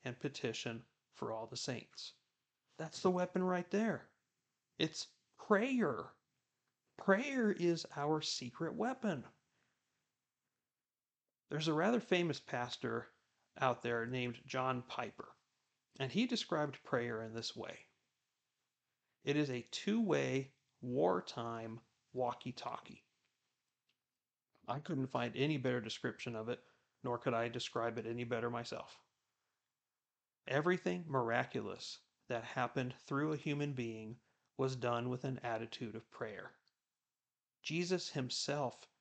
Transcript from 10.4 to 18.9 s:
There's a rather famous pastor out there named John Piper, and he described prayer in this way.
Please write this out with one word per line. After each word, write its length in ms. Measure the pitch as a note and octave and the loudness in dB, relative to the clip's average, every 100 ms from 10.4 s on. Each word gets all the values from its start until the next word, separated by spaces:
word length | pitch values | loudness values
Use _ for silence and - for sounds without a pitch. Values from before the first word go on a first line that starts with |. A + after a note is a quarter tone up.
| _ _ _ _ _ _ _ _ _ _ - | _ _ _ _ _ _ _ _ _ _ -6
There's 180 | D3 D#3 | -2 2
a 40 | |
rather 260 | D3+ F#3 A#3+ | 4 6 4
famous 400 | - F3+ F3 C#3 | 4 4 4 0
pastor 760 | - B2+ B2 - B2 A#2 - _ _ _ _ - | -2 -2 -2 -2 -2 -2 -4 _ _ _ _ 0
out 220 | C3+ A#2+ | 2 2
there 240 | A#2+ A#2 A#2 | 0 0 0
named 340 | B2+ B2 A#2+ - | 0 -2 -4 -4
John 360 | C3 C3 B2+ | 0 2 0
Piper, 520 | B2 - A#2+ - - - _ _ _ _ _ - | -2 -6 -6 -8 -14 -16 _ _ _ _ _ -4
and 140 | C3+ | -2
he 140 | C#3+ A#3+ | 2 2
described 580 | B3 - D#3+ D3+ C3 | 2 0 0 0 -2
prayer 380 | - B2+ A#2+ A2 | -2 0 0 -2
in 120 | A2+ | -4
this 220 | A2+ A2+ - | -4 -6 -6
way. 320 | - - - _ _ _ _ _ _ _ _ _ _ | -8 -10 -16 _ _ _ _ _ _ _ _ _ _